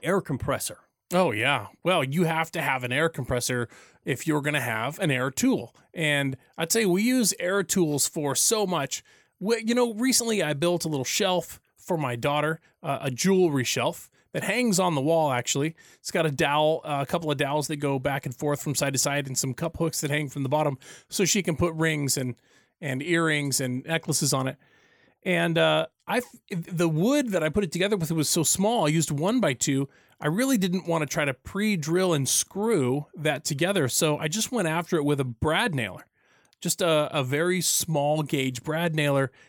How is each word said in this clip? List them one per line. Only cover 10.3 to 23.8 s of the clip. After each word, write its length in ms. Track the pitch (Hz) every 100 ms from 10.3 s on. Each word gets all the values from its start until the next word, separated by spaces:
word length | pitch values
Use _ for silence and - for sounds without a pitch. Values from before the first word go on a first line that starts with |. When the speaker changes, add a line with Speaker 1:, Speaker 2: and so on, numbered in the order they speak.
| 214
Speaker 2:
I 100 | 151
built 320 | 147 170 175 165
a 20 |
little 160 | 143 127
shelf 540 | - 196 180 - - _ _
for 200 | - 165
my 180 | 135 120
daughter, 440 | 143 147 151 160 _ _
uh, 160 | 160 139
a 100 | 143
jewelry 520 | 123 185 185 175 139
shelf 460 | 117 123 135 175 - _ _
that 100 | 160 -
hangs 340 | 226 240 180
on 160 | 180 147
the 60 |
wall, 300 | 143 165 151
actually. 420 | 123 - 143 156 - - -
It's 120 | -
got 140 | 185 160
a 60 |
dowel, 480 | 135 147 147 156 160 151
uh, 140 | 143
a 40 | 139
couple 240 | 175 156
of 80 | 143
dowels 300 | 139 151 143
that 100 | 147
go 220 | 143 135
back 260 | 135 135 139
and 80 |
forth 280 | - 147 147
from 140 | 156 135
side 180 | 139
to 60 | 135
side 280 | 147 143 139
and 100 | 131
some 160 | 135
cup 220 | - 165 -
hooks 220 | 165 -
that 100 | 147
hang 180 | 147 143
from 140 | 147
the 60 | 135
bottom 280 | 151 151 135 - - -
so 160 | - 175
she 180 | 202
can 140 | 180 156
put 160 | 170
rings 440 | 160 160 151 139 139
and, 180 | 127 - _ _ _ _
and 220 | 143 131
earrings 560 | 160 170 160 147 143 131
and 240 | 127 123